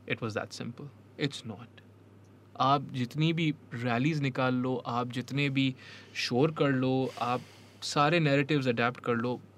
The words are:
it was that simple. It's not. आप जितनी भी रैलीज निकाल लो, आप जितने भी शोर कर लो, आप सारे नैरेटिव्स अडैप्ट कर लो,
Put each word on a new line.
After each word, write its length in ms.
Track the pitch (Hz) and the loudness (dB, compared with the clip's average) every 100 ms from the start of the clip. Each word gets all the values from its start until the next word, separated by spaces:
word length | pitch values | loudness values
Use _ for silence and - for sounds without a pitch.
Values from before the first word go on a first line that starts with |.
| - | -8
it 100 | - | -4
was 140 | 113 104 | -4 -4
that 120 | - | -6
simple. 320 | - 117 - 143 - - - | -8 -10 -10 -14 -18 -20 -6
It's 220 | 147 - - | -6 -6 -10
not. 360 | 104 113 - - - - - - - - - | -12 -14 -20 -20 -20 -20 -20 -20 -20 -14 0
आप 320 | 131 139 131 | 2 2 0
जितनी 400 | 135 123 147 160 | -4 -4 0 2
भी 220 | 165 160 147 - | 2 0 -2 -8
रैलीज 460 | 120 120 117 143 156 | -6 0 2 2 2
निकाल 340 | 139 135 127 | 0 0 0
लो, 280 | 127 127 127 - | 0 0 -2 -2
आप 260 | 120 131 | -4 -4
जितने 380 | 123 120 135 143 | -6 -4 -2 0
भी 240 | 135 135 127 - - - | 2 0 -2 -10 -20 -12
शोर 360 | - - 123 160 | -8 -2 2 2
कर 180 | 156 143 | 2 2
लो, 440 | 131 131 131 127 - | 2 2 2 -2 -2
आप 200 | 120 123 - - - - | -2 -2 -6 -18 -20 -12
सारे 380 | - 156 147 170 | -2 2 4 4
नैरेटिव्स 480 | 151 139 143 151 127 | 4 4 4 2 2
अडैप्ट 320 | 117 120 120 | 2 0 0
कर 140 | - | -2
लो, 260 | 117 120 - - | 0 0 -4 -10